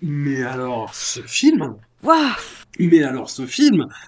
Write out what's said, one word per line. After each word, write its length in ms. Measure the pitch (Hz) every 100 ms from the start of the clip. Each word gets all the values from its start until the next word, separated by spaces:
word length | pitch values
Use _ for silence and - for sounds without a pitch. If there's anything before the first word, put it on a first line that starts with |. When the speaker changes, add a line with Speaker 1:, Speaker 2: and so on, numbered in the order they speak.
Speaker 1:
Mais 420 | 160 147 143 135
alors, 500 | 127 131 127 120 104
ce 280 | - - 123
film 560 | - - 285 294 139 104 - _
Speaker 2:
Waouh ! 140 | - 320 285 202 - - - -
Speaker 1:
Mais 260 | 175 165
alors, 260 | 143 131 -
ce 160 | - 131
film, 420 | - 294 190 120 -